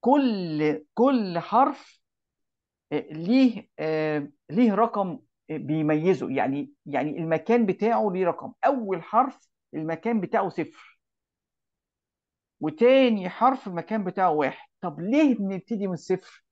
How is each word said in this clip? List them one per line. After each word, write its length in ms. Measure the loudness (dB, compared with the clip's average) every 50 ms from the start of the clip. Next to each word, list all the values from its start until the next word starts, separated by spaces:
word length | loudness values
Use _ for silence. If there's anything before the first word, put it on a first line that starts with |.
كل، 840 | 4 4 4 4 4 0 0 -2 -4 -4 -4 -2 0 0 -2 -2 -8 _ _
كل 440 | 2 2 2 2 0 -2 -2 -6 -6
حرف، 600 | -6 0 2 2 2 2 0 -8 -16 -20 _ _ _ _ _ _ _ _ _ _ _ _ _ _ _ _ _ _ _ _
آه، 80 | -6 -6 -6 -6
ليه، 560 | -10 -8 -2 2 4 4 4 4 2 -2 -14 _ _ -8
آه، 500 | -4 -2 -2 -2 0 0 -2 -2 -4 -6 _ _ _ _
ليه 240 | 0 2 2 4 4
رقم، 440 | 2 0 0 0 -4 -4 -4 -6 -10 _ _ _ _ _ _
آه، 60 | -10
بيميزه. 720 | -8 -4 -2 -2 0 2 2 0 2 2 2 2 2 0 -4
يعني، 420 | -2 -2 -2 -2 -2 -4 -6 -8 _ _ _
يعني 320 | -6 -4 -4 -4 -4 -4 -6
المكان 480 | -2 -2 -2 -2 0 2 2 2 2
بتاعه 440 | 0 0 0 0 0 0 0 0 -2 0
ليه 120 | 0 0
رقم. 260 | 0 -2 -2 -8 -16 -12 _ 0
أول 380 | 0 0 0 -4 -4 -6 -6
حرف 460 | -6 0 2 2 2 2 -2 _ _ _ _ _ _ _ -10
المكان 460 | -8 -6 -6 -6 -4 -4 -2 -2 -2
بتاعه 280 | -2 0 0 0 0 0
صفر، 500 | -4 -6 -6 -6 _ -20 -20 -20 _ _ _ _ _ _ _ _ _ _ _ _ _ _ _ _ _ _ _ _ _ _ _ _ _ _ _ _ _ _ _ _ _ _
وتاني 680 | -6 -6 0 4 4 6 6 6 6 4 2 0 -4 -8
حرف 400 | -2 2 2 2 2 2 -8 -8
المكان 360 | -8 -8 -8 -6 -6 -4 -4
بتاعه 260 | -4 -2 0 0 2
واحد. 380 | 2 2 0 -2 -2 -6 -20 _ _ _
طب 200 | -10 -10 -8 -8
ليه 340 | -4 0 2 4 4 4 2
بنبتدي 520 | 0 -2 -4 -4 -6 -6 _ -6 -4 -4
من 100 | -4 -6
صفر؟ 480 | -6 -2 -4 -4 -4 _ -14 -20 _ _ _